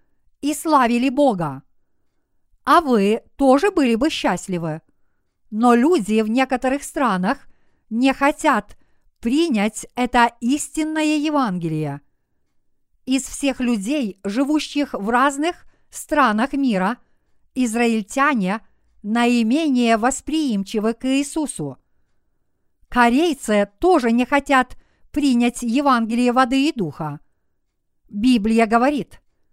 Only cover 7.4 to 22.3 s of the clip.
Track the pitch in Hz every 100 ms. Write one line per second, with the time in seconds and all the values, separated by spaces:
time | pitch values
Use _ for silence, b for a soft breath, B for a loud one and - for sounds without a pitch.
7.4 | - - _ _ - 220 269 262 277 302
8.4 | 311 240 - - _ _ _ _ 233 285
9.4 | 339 214 208 - - - 247 247 240 -
10.4 | 240 294 - - 311 311 311 302 302 294
11.4 | 247 180 165 156 151 143 _ _ _ _
12.4 | _ _ _ _ _ _ - 262 - -
13.4 | 277 254 240 226 190 302 220 - 202 214
14.4 | 277 302 - 285 285 - 202 240 285 277
15.4 | 320 339 - _ _ - - 294 254 214
16.4 | 269 277 269 196 185 240 _ _ _ _
17.4 | _ - 247 226 233 220 202 269 285 254
18.4 | 185 214 - _ _ _ 208 233 240 240
19.4 | 220 285 320 247 233 226 233 - - 311
20.4 | 294 202 190 220 214 226 262 269 285 -
21.4 | 294 - 139 127 _ _ _ _ _